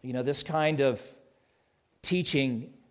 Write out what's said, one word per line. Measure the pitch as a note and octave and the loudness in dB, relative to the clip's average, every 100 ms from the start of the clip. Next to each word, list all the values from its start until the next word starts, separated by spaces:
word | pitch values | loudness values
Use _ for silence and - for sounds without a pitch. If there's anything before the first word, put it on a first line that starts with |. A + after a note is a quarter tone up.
You | B2+ | -6
know, | B2+ | -4
this | B2+ C#3+ | -2 -2
kind | - D#3 D#3 D3+ | -2 0 2 4
of | C#3 A2+ - - _ _ _ _ _ _ _ _ | 2 2 -6 -20 _ _ _ _ _ _ _ _
teaching | - F3+ D#3+ D3 C3+ A#2 - - _ | -2 -2 0 0 0 -2 -6 -18 _